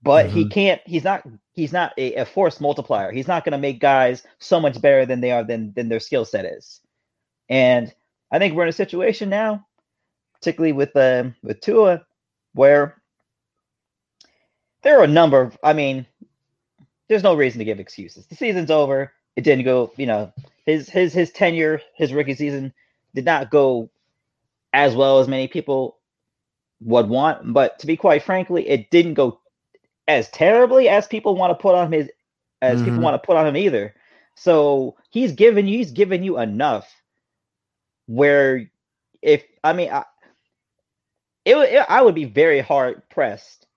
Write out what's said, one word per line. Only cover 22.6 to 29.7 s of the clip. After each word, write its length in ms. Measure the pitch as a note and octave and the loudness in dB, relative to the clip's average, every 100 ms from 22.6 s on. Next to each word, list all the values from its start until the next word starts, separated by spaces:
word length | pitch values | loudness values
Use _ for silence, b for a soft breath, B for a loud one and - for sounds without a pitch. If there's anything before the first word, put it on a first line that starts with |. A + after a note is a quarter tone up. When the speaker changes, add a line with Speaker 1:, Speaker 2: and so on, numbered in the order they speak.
| C3+ _ _ _ _ | -12 _ _ _ _
Speaker 1:
did 100 | C3+ | -6
not 260 | C3 D#3 B2 | -4 -4 0
go 400 | D3 C#3 B2 A2+ _ _ _ _ _ _ _ _ | 0 2 -2 -6 _ _ _ _ _ _ _ _
as 220 | C3+ C#3+ | 0 0
well 240 | A#2 C3+ C3+ | 2 2 4
as 80 | C3 | 2
many 200 | C3+ C3 | -4 -6
people 500 | E3+ - C3+ C3 _ _ _ _ _ _ _ _ _ | -8 -6 -6 -6 _ _ _ _ _ _ _ _ _
would 280 | A2 A#2+ G#2+ | 0 0 2
want. 440 | B2 D3+ - - | 0 -2 -4 -2
But 260 | A#2+ B2+ - | 0 0 -4
to 60 | C#3+ | -8
be 100 | D#3+ | -2
quite 260 | G3 G3 | 2 0
frankly, 460 | - F#3+ F3+ F3 - | 0 -6 -4 -6 -2
it 220 | C3+ G#2+ | -4 2
didn't 240 | E3+ E3+ | 2 2
go 260 | D3+ C3 - _ _ _ | 0 -2 -4 _ _ _